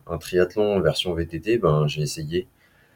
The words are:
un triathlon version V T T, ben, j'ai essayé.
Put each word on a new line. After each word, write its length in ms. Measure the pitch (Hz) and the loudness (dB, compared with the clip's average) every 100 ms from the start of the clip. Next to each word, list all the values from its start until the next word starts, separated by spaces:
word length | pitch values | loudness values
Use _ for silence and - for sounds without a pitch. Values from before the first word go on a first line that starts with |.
| - | -8
un 100 | 82 | -10
triathlon 640 | - 90 90 107 104 98 | -2 2 2 2 2 2
version 340 | 80 - 92 | 2 0 -2
V 140 | 82 82 | -2 -4
T 140 | 80 | -4
T, 160 | 107 117 | 0 2
ben, 300 | 87 76 76 | 4 2 2
j'ai 140 | 73 | -2
essayé. 460 | 73 - 76 87 - _ _ _ _ | -6 -6 -4 -4 -4 _ _ _ _